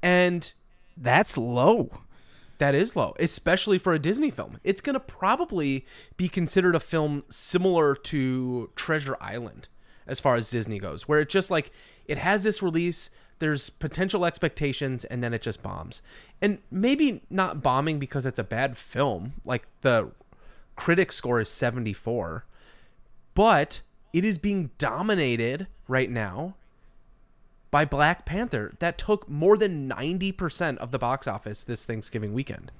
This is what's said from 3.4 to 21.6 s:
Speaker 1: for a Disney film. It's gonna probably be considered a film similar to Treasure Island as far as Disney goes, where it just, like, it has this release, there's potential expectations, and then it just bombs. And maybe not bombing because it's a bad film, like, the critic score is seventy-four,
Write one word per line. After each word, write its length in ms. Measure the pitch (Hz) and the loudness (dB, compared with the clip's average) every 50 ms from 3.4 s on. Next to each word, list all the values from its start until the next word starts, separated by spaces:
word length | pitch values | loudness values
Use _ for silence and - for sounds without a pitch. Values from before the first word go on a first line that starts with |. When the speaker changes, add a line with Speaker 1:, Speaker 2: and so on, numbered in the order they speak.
| - - 170 190 - - 202 185 | 0 0 2 2 2 2 2 2
Speaker 1:
for 140 | - 190 170 | 2 2 2
a 60 | 156 | 2
Disney 320 | 139 156 208 247 302 294 | 2 0 0 0 0 -2
film. 280 | - - - - - - - | -2 -4 -10 -12 -12 -8 -2
It's 160 | - 196 190 | -2 -2 0
gonna 200 | - - 277 269 | 0 -2 -2 -2
probably 840 | - - - - - 190 226 269 349 339 220 180 151 139 135 135 - - - - - - - | -4 -6 -12 -2 0 2 2 2 0 -2 -2 -2 0 0 0 -2 -4 -10 -20 -20 -20 -20 -6
be 120 | - 180 180 | -4 -4 -2
considered 460 | - 190 170 156 - 190 180 180 170 | 0 0 -2 2 2 4 4 6 4
a 40 | 160 | 2
film 440 | - - - 165 151 151 147 143 - - | 0 0 -2 0 0 0 -2 -4 -6 -10
similar 680 | - - - - - 180 180 190 180 170 156 147 139 | -12 -10 -8 0 0 2 2 4 4 4 4 4 2
to 760 | 135 - - - 147 131 131 127 127 127 127 123 123 117 - _ | 0 -4 -4 -2 -2 0 0 0 -2 -2 -4 -4 -6 -6 -8 _
Treasure 400 | - - - 160 156 143 135 135 - | -10 -4 -2 -2 -2 -2 -4 -8 -8
Island 480 | 123 - 104 120 120 110 - - - - _ - - _ - - - | -8 -10 -10 -8 -10 -10 -14 -16 -20 -20 _ -20 -20 _ -20 -20 -12
as 140 | - 139 - | -8 -8 -2
far 140 | - 143 123 | 2 2 2
as 140 | 117 117 - | 2 2 0
Disney 280 | - 120 110 - 110 101 | -2 -4 -4 -4 -6 -6
goes, 300 | 98 92 73 82 - - | -6 -8 -8 -10 -2 2
where 120 | 151 151 | 2 2
it 80 | 151 143 | 2 2
just, 220 | - 196 180 - | 0 0 0 2
like, 220 | 180 160 147 - - - - - - _ - | 0 0 -2 -2 -12 -20 -20 -20 -20 _ -8
it 120 | - 147 - | -6 -6 -2
has 240 | - 175 202 214 185 | 2 2 2 2 2
this 180 | 214 208 - 196 | 0 0 0 -2
release, 460 | 180 160 165 170 175 170 - - - - - - _ - - | 0 0 0 0 0 -2 -4 -8 -12 -14 -20 -20 _ -10 -4
there's 280 | 165 156 151 139 - - | -2 -2 0 -2 -4 -6
potential 540 | - _ - 151 - - 185 190 190 202 175 | -8 _ -8 -6 -2 -2 -2 0 0 0 0
expectations, 760 | 170 - - - 160 - - 151 143 131 - 147 135 131 120 - | 0 0 0 -2 -2 -2 0 -2 -2 -2 -2 -2 -4 -4 -4 -6
and 180 | - - 123 120 | -6 -6 -4 -2
then 80 | 120 117 | -2 -2
it 60 | 113 - | -2 -4
just 200 | 113 107 - - | -4 -6 -6 -8
bombs. 400 | 98 95 92 82 - - - - - - - - - - - - | -10 -8 -8 -10 -12 -12 -14 -16 -16 -20 -20 -20 -20 -8 -2 0
And 160 | 208 202 - _ - | 0 0 -2 _ -8
maybe 520 | - 185 196 240 277 285 311 277 214 - - - | -4 0 2 2 4 4 4 2 2 -2 -8 -6
not 320 | - 190 190 185 - 151 131 | 0 0 0 0 -2 -2 0
bombing 360 | 131 127 131 143 160 156 147 | 2 2 2 2 0 -2 -2
because 260 | 139 131 - 143 127 | -4 -4 -4 -4 -2
it's 120 | 131 123 - | -2 -4 -4
a 60 | 113 | -4
bad 320 | - - 113 131 139 123 - | -4 -2 -2 -2 -2 -4 -6
film, 540 | - - - 120 139 143 110 87 90 120 143 - - | -16 -10 -2 0 0 0 0 -2 -6 -8 -10 -12 -6
like, 200 | - 127 120 - - _ _ | -4 -4 -4 -4 -8 _ _
the 320 | - 135 123 113 95 - - - - _ - - - - - - - _ - | 2 4 4 4 2 0 -8 -18 -20 _ -20 -20 -20 -20 -20 -20 -20 _ -16
critic 340 | - - - 170 175 185 - - | -8 0 2 4 4 4 2 0
score 280 | - - 123 123 120 | -6 -2 0 0 0
is 80 | 110 - | 0 -2
seventy-four, 960 | - - | -4 -2